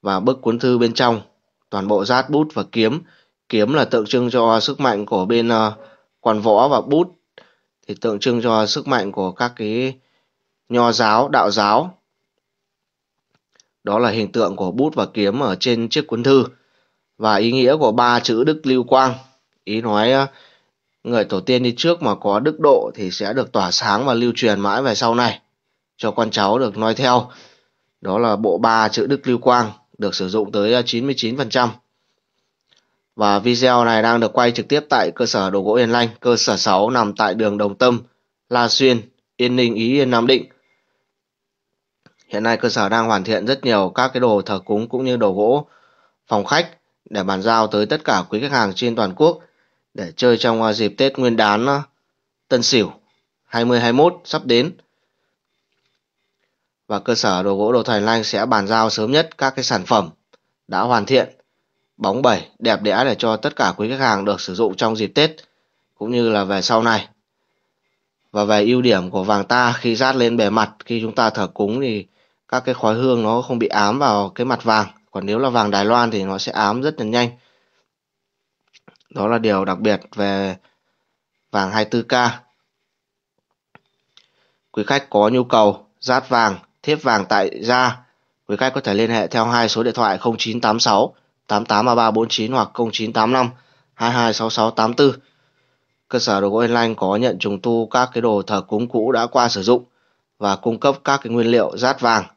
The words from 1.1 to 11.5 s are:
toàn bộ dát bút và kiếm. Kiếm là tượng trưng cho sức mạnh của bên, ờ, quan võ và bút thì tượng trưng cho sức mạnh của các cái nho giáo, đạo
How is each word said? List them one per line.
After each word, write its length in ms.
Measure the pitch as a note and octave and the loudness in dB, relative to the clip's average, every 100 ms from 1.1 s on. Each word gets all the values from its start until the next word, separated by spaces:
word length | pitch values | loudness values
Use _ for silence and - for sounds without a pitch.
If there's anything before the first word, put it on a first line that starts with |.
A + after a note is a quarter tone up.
| A2+ G2 _ _ _ _ | 0 -6 _ _ _ _
toàn 180 | G2+ G2 | -8 0
bộ 160 | G#2 | 0
dát 260 | G2+ B2 C3 | 2 0 0
bút 180 | D3 D3+ | -2 -2
và 80 | G#2+ G2 | -4 -6
kiếm. 300 | A#2 A2 D3 E3 _ _ _ _ | -2 0 -2 -10 _ _ _ _
Kiếm 260 | A2 G#2 | -2 0
là 100 | D3+ | 2
tượng 220 | A#2+ A#2+ G#2 | 2 0 0
trưng 240 | B2+ A#2+ | -2 0
cho 300 | B2 A2+ A2+ | 2 2 2
sức 200 | A2 C#3 | 0 -2
mạnh 260 | C3+ G#2 G#2 | -2 -2 -2
của 180 | G#2 | -2
bên, 240 | F#2+ A#2 A#2 | 0 0 2
ờ, 280 | A2+ G#2+ G#2+ - _ _ _ | 0 0 -4 -20 _ _ _
quan 200 | - A2 | -2 0
võ 280 | A2 G#2 C3+ | 2 4 4
và 120 | C3 | 2
bút 380 | - D#3 F3 _ _ - _ _ _ _ - | 2 0 0 _ _ -20 _ _ _ _ -16
thì 80 | |
tượng 260 | G2 A2+ G#2 | -6 -4 -2
trưng 220 | C3 A#2+ | -2 0
cho 240 | A#2 A2 G#2+ | 0 0 0
sức 220 | D3+ C#3 | -4 -2
mạnh 240 | B2+ G2 | -2 -2
của 200 | G2 F#2+ | -4 -6
các 200 | F2+ B2 A#2+ | -4 -6 -4
cái 420 | G#2+ A2+ C3 C3 _ _ _ _ _ _ _ | -6 -4 -4 -8 _ _ _ _ _ _ _
nho 240 | A#2+ A#2+ | 2 2
giáo, 360 | A2 A2 G#2+ C#3+ | 2 2 2 2
đạo 220 | C#3+ G2 | 2 0